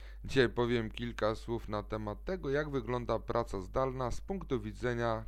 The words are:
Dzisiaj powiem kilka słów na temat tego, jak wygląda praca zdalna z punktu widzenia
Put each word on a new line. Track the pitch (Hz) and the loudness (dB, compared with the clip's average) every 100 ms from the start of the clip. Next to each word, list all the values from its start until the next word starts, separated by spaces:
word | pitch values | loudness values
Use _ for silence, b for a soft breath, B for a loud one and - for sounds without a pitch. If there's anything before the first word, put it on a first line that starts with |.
| B B | B B
Dzisiaj | - 135 117 | 0 4 4
powiem | - 120 120 110 | 6 4 4 0
kilka | - 120 - 107 | -4 -6 0 2
słów | 110 - 117 - | 2 -2 -4 -2
na | 104 | -4
temat | 101 110 107 104 | -2 -4 -4 -6
tego, | - 190 151 | -4 -4 0
jak | 139 151 | 0 0
wygląda | 135 113 123 117 113 | -2 0 -2 0 0
praca | - 117 113 98 | 2 0 2 -2
zdalna | 90 135 131 127 120 | -2 0 0 0 0
z | - | -2
punktu | - 196 165 127 | -2 -4 0 0
widzenia | 107 98 120 120 117 110 | 0 -2 0 2 2 2